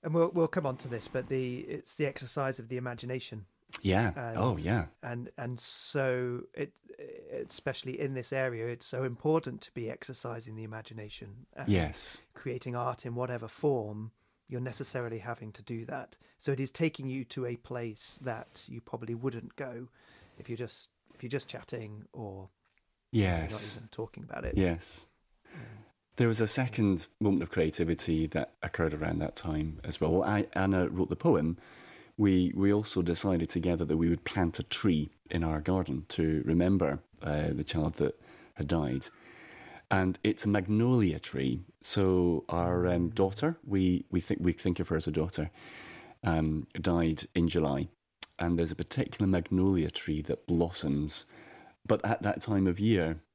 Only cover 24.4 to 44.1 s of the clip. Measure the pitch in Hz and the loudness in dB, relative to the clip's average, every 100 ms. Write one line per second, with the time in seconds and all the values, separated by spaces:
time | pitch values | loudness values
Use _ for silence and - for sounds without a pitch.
24.4 | - - 92 85 - - - _ _ _ | -2 2 2 0 -6 -12 -16 _ _ _
25.4 | _ 165 113 107 107 _ _ - 120 113 | _ -18 -18 -18 -20 _ _ 2 2 4
26.4 | 107 - 127 107 104 90 - _ 107 92 | 2 2 0 2 4 4 -2 _ 2 4
27.4 | 82 - 80 - 82 82 - 80 78 80 | 2 2 2 2 0 0 0 0 2 -2
28.4 | - _ 80 - 82 76 80 80 78 - | -4 _ -8 0 0 0 -2 -2 -4 -4
29.4 | 82 78 78 78 80 78 80 87 87 104 | -4 -2 -2 -6 -8 -2 2 4 4 2
30.4 | - - 95 95 90 92 90 85 165 101 | 0 0 2 2 2 0 0 2 4 4
31.4 | 80 85 - - - - - - 104 92 | 2 -2 -10 -20 -20 -20 -18 2 6 6
32.4 | 90 - 98 104 107 - 85 85 101 87 | 4 4 4 4 2 0 2 2 2 2
33.4 | 80 87 85 85 82 80 85 85 - - | 2 0 2 2 2 4 4 2 0 0
34.4 | 87 - - - 104 80 73 _ - 85 | 0 0 -4 2 4 4 0 _ -4 0
35.4 | 82 78 78 92 85 71 82 - 80 78 | 0 0 2 0 0 -4 -4 0 2 2
36.4 | - 82 87 98 80 71 - - 90 76 | 4 4 6 6 4 0 -8 -8 -2 0
37.4 | 76 71 76 - 78 - 69 - - - | 0 -2 -2 0 0 2 0 0 -16 -20
38.4 | - - 73 82 71 67 - - - - | -20 -8 0 0 2 -2 -4 -10 -20 -20
39.4 | - - - - _ 98 92 90 107 107 | -20 -20 -20 -20 _ 2 4 2 0 0
40.4 | 104 101 95 107 120 127 98 76 - 67 | 2 2 4 4 6 6 4 2 -4 -2
41.4 | 67 62 92 _ - - 95 92 87 80 | 0 -2 -6 _ -2 4 6 6 6 2
42.4 | - 85 87 90 90 87 87 110 95 98 | 0 0 2 2 2 2 0 2 2 2
43.4 | 151 165 - 98 92 90 - | -2 -2 0 4 4 4 2